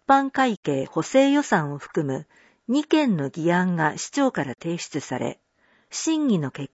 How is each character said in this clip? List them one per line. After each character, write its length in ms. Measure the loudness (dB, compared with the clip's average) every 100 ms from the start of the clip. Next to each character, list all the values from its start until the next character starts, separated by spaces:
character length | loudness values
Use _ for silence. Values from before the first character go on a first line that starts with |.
| 2
般 240 | 2 2
会 260 | 0 0 0
計 300 | -2 -2 -2
補 160 | -4
正 280 | 2 4 6
予 120 | 4
算 300 | 2 0 0
を 60 | -6
含 320 | -6 -4 -2
む 160 | -4 -8 _ _ _ -2
二 160 | -2
件 340 | 2 2 2 0
の 100 | -2
議 240 | -2 0
案 240 | 2 2 2
が 220 | 0 -2
市 120 | -6
長 220 | 0 0
か 120 | 0
ら 100 | -6
提 240 | -6 -6 -6
出 220 | -6 -10
さ 180 | -6 -6
れ、 220 | -6 -8 _ _ _ _ _
審 360 | -8 -2 0 2
議 120 | 0
の 120 | 0
結 220 | -8 -12